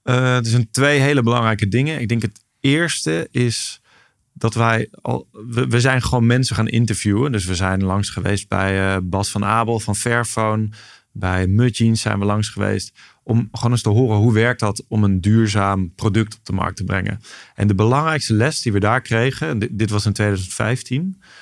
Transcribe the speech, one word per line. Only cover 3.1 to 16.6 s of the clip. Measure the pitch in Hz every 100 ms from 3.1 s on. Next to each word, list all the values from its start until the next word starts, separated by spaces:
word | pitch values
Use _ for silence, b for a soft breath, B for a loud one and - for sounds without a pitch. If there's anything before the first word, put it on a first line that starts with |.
| 160 -
is | 123 120 - - - b b b b _
dat | - 113
wij | 110 117 113 - -
al, | - 117 -
we, | - 117 117 127
we | 120
zijn | 131 127
gewoon | - 123 117
mensen | 123 127 107
gaan | 113
interviewen. | 113 113 - 104 101 143
Dus | 110
we | 87
zijn | 90 95 95
langs | 95 98 98
geweest | - 90 101 -
bij, | 95 98 98 95
eh, | 95
Bas | 90 98 101
van | 101
Abel | 98 110 113 113
van | 110 101
Fairphone. | 123 120 117 - 110 107 107 107 B B B
Bij | - 92 92 92
Mudjeans | 104 123 - 113 110
zijn | 110 101
we |
langs | 101 107 104
geweest. | 104 101 98 - B B B
Om | - 117 110
gewoon | - 120
eens | 120
te | 110
horen | 107 127 104
hoe | 117
werkt | 107 117 123
dat | 107 98 -
om | 107
een | 104 92
duurzaam | 98 110 110 104 98 98 90
product | - 110 101 107 -
op | -
de |
markt | 98